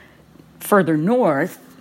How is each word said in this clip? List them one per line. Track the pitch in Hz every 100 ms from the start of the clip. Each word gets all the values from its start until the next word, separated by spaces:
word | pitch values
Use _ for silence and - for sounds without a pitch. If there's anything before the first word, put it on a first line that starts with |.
| - - _ - - -
further | - 208 165 156
north, | 170 247 202 139 180 - - -